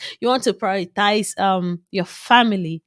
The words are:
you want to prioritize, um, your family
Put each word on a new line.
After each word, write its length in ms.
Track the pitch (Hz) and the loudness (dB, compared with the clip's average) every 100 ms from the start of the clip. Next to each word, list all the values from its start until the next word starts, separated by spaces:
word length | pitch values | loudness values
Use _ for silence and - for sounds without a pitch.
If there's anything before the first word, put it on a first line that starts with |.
| - - | -16 -4
you 80 | 233 | -2
want 140 | 254 | 0
to 100 | 247 | 0
prioritize, 880 | 185 202 196 175 - 202 208 190 - | -2 -2 -2 -4 0 2 2 -2 -2
um, 420 | 196 185 180 175 - | 0 0 -2 -6 -6
your 140 | 185 | -6
family 800 | 170 - - 247 233 196 160 165 | -6 -10 4 4 6 0 -4 -8